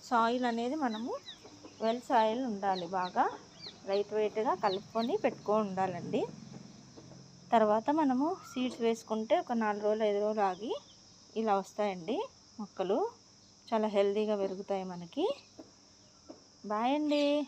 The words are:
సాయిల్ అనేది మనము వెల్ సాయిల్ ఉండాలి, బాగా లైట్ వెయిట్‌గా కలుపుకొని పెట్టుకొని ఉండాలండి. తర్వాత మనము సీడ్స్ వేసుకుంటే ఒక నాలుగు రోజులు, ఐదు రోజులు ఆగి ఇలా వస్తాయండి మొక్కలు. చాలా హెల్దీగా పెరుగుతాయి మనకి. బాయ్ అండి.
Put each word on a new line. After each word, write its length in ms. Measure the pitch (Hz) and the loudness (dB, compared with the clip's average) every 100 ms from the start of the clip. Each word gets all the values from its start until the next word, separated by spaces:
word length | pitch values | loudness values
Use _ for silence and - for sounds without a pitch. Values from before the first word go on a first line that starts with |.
సాయిల్ 420 | - 247 226 247 247 | 2 2 4 2 0
అనేది 300 | 233 240 311 | 0 -2 0
మనము 380 | 262 220 240 539 - - - - - - | -2 -2 -6 -6 -10 -18 -20 -20 -20 -4
వెల్ 280 | 220 240 - | -2 -2 2
సాయిల్ 340 | 262 220 226 262 | 4 6 2 -2
ఉండాలి, 420 | 202 196 185 170 | -2 0 0 -2
బాగా 380 | 190 180 202 339 - - - - - 190 | -2 -2 0 0 -2 -16 -18 -18 -14 -2
లైట్ 260 | 196 208 | 0 0
వెయిట్‌గా 400 | 214 214 214 226 349 | 0 0 0 0 2
కలుపుకొని 580 | 220 190 - 226 233 403 | 0 -2 -4 -2 0 0
పెట్టుకొని 440 | 277 - - 214 | 0 -2 0 2
ఉండాలండి. 600 | 208 185 190 175 - 208 453 - - - - - - - - - - - - | 2 0 -2 -2 -2 -2 -2 -6 -16 -18 -18 -20 -20 -20 -20 -20 -20 -20 0
తర్వాత 400 | 233 214 214 226 | 4 4 2 2
మనము 380 | 302 294 254 302 370 | 2 2 2 0 -2
సీడ్స్ 380 | - - 254 226 | -6 -4 -4 0
వేసుకుంటే 540 | 226 226 - 220 220 330 | -2 -2 -4 -4 2 2
ఒక 140 | 349 | 2
నాలుగు 320 | 233 214 208 208 | 0 0 0 0
రోజులు, 180 | 214 | 2
ఐదు 160 | 214 202 | 2 2
రోజులు 240 | 208 214 | 0 2
ఆగి 280 | 196 180 226 508 - - - - - - | 0 0 -6 -8 -10 -20 -20 -20 -10 -4
ఇలా 180 | 220 196 | 2 0
వస్తాయండి 640 | 196 - 208 185 165 294 523 - - - | 0 -4 -2 -2 -4 -4 -4 -10 -20 -14
మొక్కలు. 400 | 208 - 180 226 415 - - - - - - | -14 -6 0 0 0 -6 -20 -20 -20 -20 -4
చాలా 200 | 220 214 | 0 2
హెల్దీగా 480 | 202 202 202 214 208 | 4 2 2 0 0
పెరుగుతాయి 480 | 196 190 202 196 | -2 -4 -4 -4
మనకి. 420 | 185 180 175 - 392 571 - - - - - - - - - - - - | -4 -8 -8 -2 -2 -2 -10 -20 -20 -20 -20 -20 -20 -20 -20 -20 -20 -16
బాయ్ 320 | 202 214 240 294 | -6 0 2 2
అండి. 280 | 302 294 285 294 | 2 2 4 2